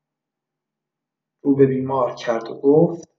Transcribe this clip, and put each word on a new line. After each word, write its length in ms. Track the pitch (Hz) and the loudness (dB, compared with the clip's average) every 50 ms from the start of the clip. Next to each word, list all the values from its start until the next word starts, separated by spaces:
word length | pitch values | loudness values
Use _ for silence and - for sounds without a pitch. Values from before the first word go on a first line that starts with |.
| _ _ _ _ _ _ _ _ _ _ _ _ _ _ _ _ _ _ _ _ _ _ _ _ _ _ _ _ | _ _ _ _ _ _ _ _ _ _ _ _ _ _ _ _ _ _ _ _ _ _ _ _ _ _ _ _
رو 140 | - 143 135 | -2 0 2
به 100 | 135 139 | 4 2
بیمار 500 | 135 131 127 131 131 135 135 120 117 - | 2 2 -2 -4 -4 -2 -2 -2 -4 -6
کرد 340 | - - 123 117 113 - - | -8 -6 -6 -6 -6 -6 -10
و 60 | - | -10
گفت 540 | - 135 139 143 156 170 175 170 175 - - _ | -2 2 4 4 4 4 2 0 -6 -14 -18 _